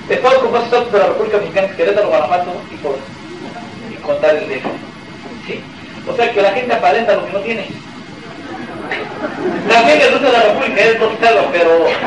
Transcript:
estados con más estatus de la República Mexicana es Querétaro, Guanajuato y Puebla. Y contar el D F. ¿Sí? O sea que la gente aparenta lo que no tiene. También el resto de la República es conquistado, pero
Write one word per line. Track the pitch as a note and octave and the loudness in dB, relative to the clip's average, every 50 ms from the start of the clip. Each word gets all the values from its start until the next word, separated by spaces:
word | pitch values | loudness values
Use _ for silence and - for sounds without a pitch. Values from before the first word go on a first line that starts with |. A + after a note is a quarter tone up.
| - | -6
estados | - G3 - - B3+ C4 | -4 -2 2 4 4 4
con | B3+ A#3+ - - | 4 4 2 0
más | A#3 - | 0 0
estatus | - A#3+ A#3+ - F#3+ G3+ | 2 2 0 2 2 2
de | G3+ | 4
la | F#3 | 4
República | F3 - - - - G#3 | 4 2 0 -2 0 0
Mexicana | G3+ G3 E3 - G3 F#3+ | 0 -2 0 -2 0 -2
es | F#3+ - | 0 0
Querétaro, | - E3 G3 G3+ G#3 - | 0 0 2 2 2 2
Guanajuato | E3+ D#3+ D#3 D3+ D3 F3 F3+ F3+ F3+ - - - - | 2 2 2 2 2 0 0 -2 -2 -6 -10 -12 -12
y | - | -14
Puebla. | - - D3 C3 - - - - - - - - - - - - - - - - - - - | -8 -6 -6 -6 -6 -8 -12 -16 -16 -16 -16 -14 -14 -14 -14 -14 -14 -14 -14 -14 -14 -14 -14
Y | - | -14
contar | - - - - - D3+ D#3 D3+ | -10 -4 -2 -2 2 4 2 2
el | - - | 2 0
D | C#3 C3+ | -4 -6
F. | B2+ - - - - - - - - - - - - - - A#3+ - - | -6 -6 -8 -8 -8 -12 -16 -16 -18 -18 -18 -18 -16 -16 -16 -16 -14 -10
¿Sí? | - A3 - - - - - - - - - - | -10 -10 -10 -10 -14 -18 -18 -18 -16 -16 -14 -10
O | - - | -6 -2
sea | A#3 A#3 - | 0 0 0
que | - G3+ | 2 2
la | G3+ G3 | 2 2
gente | - B3+ - A#3+ A#3 | 2 0 -2 -2 0
aparenta | A3+ G3+ F3+ F#3 A3+ A#3 G#3 G3 | 2 4 2 2 4 2 2 2
lo | F3+ F3+ | 2 0
que | - F#3 | -4 -6
no | G3+ | -6
tiene. | A#3 A#3 A3+ G#3 F3+ - - - - - - - - - - - - - - - - - E4+ - - - - - - - - - - - - - - - - - E4+ F4+ - - - | -4 -4 -6 -6 -6 -10 -12 -14 -14 -16 -16 -16 -16 -16 -16 -16 -16 -16 -16 -14 -14 -14 -12 -12 -12 -12 -12 -12 -10 -8 -8 -8 -8 -10 -10 -8 -8 -8 -6 -4 -4 -4 -2 -2 2
También | - A3+ A#3 A3+ - - - | 4 4 6 6 6 6 6
el | - - | 6 4
resto | - - C#4 | 4 4 4
de | B3+ | 4
la | A#3+ A#3 A3 | 4 6 6
República | G#3+ G3+ F#3 - - F3 G3 G#3+ | 4 4 2 0 -2 2 2 4
es | A3+ A3+ | 4 4
conquistado, | A3 A3 A3 - - A3+ A3+ G#3+ G3 F3+ - | 2 0 0 0 2 4 4 4 4 2 2
pero | - F3 E3+ E3 E3 E3 D#3+ D3 - - - | 2 2 4 6 6 6 4 4 2 0 0